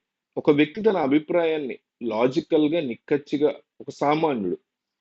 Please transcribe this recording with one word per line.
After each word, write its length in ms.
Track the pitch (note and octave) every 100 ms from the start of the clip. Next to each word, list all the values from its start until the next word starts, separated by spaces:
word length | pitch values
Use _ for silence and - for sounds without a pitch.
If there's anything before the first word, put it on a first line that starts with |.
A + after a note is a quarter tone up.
| _ _ _ -
ఒక 140 | E3
వ్యక్తి 280 | D3 D3+ A3
తన 160 | G#3+ F#3
అభిప్రాయాన్ని 760 | C#3 D3+ D3+ E3+ E3 D#3 B2+ - _ - A#2
లాజికల్‌గా, 720 | G#2+ C3 D#3+ - D#3+ D3 E3+
నిక్కచ్చిగా 680 | C3+ A2 - C#3+ - C#3+ D3 - _ _
ఒక 120 | B2
సామాన్యుడు 680 | - D3 D#3 D#3+ A#2+ F2+ - _ _ _ _